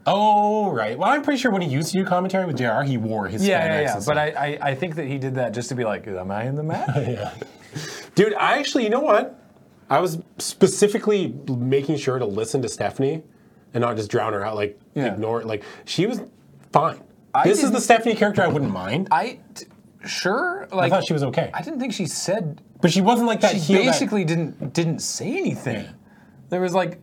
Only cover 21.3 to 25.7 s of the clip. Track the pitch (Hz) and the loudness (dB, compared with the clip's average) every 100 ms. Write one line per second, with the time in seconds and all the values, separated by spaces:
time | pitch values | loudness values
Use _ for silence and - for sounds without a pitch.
21.3 | 143 139 - 180 247 254 - 160 - - | 0 -2 -4 -6 -6 -4 -4 -4 -4 -2
22.3 | 214 160 151 - - 180 185 190 240 233 | -2 -4 -8 -16 2 2 4 4 4 2
23.3 | 214 202 185 156 190 247 - - 208 160 | 2 2 2 4 4 4 2 0 0 0
24.3 | 165 160 - 143 165 165 - - - 170 | 0 -2 -6 -4 -2 0 -2 -6 -6 -4
25.3 | 359 302 135 127 | -2 -2 -4 -4